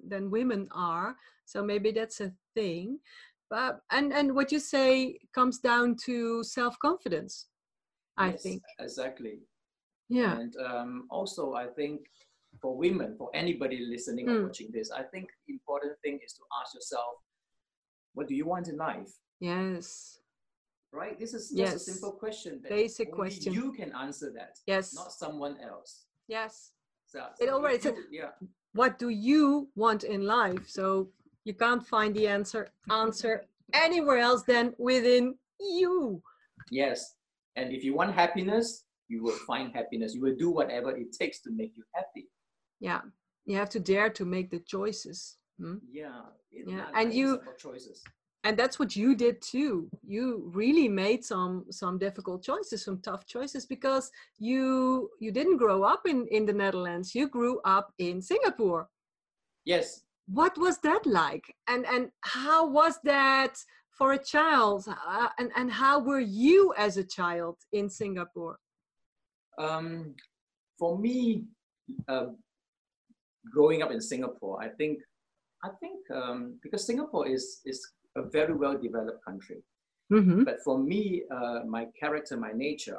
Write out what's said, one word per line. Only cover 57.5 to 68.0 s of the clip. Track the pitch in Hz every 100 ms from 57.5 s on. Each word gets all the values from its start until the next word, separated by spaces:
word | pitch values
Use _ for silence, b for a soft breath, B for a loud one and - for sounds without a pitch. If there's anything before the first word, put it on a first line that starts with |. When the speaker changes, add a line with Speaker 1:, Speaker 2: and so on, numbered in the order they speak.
| 254
Speaker 1:
up | 196 190 202 -
in | 180 180
Singapore. | 185 415 466 262 202 165 160 _ _ _ _ _ _ _
Speaker 2:
Yes. | - 175 165 - _ _ -
Speaker 1:
What | 196 339 302
was | 359 -
that | 302 381 311
like? | 190 151 190 - - -
And, | 294 240
and | 247 247 _
how | - 254 277 320 320
was | 277 330 320
that | - 277 269 269 269 - - b b
for | _ 269
a | 269
child? | 269 302 320 285 214 202 190
Uh, | 180 165 196 320 -
and, | 247 233
and | 247
how | 220 269 285
were | 247 277
you | 220 196 262 370 381 254
as | 208 190
a |
child | 185 - 175 170 170 170 _
in | 208 202
Singapore? | -